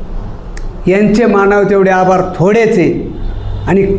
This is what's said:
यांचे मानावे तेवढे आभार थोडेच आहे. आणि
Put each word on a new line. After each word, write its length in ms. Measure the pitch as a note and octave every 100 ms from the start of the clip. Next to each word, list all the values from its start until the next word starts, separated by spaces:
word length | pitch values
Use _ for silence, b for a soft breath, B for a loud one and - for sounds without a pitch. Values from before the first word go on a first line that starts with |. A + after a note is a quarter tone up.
| - - - - - - - - F3
यांचे 360 | F#3+ G#3+ G#3+ A3
मानावे 440 | G3+ G3 G3+ G3
तेवढे 220 | G3+ F#3+
आभार 300 | F#3 F#3 F#3 - -
थोडेच 420 | F3+ A3 A3 -
आहे. 360 | D3+ - - - - - - - -
आणि 300 | G3 F#3+